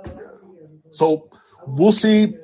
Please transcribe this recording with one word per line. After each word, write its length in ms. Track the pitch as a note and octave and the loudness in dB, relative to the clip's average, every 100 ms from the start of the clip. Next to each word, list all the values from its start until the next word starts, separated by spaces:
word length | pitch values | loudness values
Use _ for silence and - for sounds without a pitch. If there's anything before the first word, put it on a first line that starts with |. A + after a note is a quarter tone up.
yeah. 80 | F#3+ - - - F#3+ F3 D#3 - D#3+ | -18 -18 -20 -20 -20 -20 -20 -20 _
So 400 | - D#3+ D#3 - _ _ _ - | -4 -2 -2 -8 _ _ _ -10
we'll 260 | C3 G3+ | 0 2
see 420 | G#3+ A3 G#3+ G#3+ - | 2 2 2 2 -2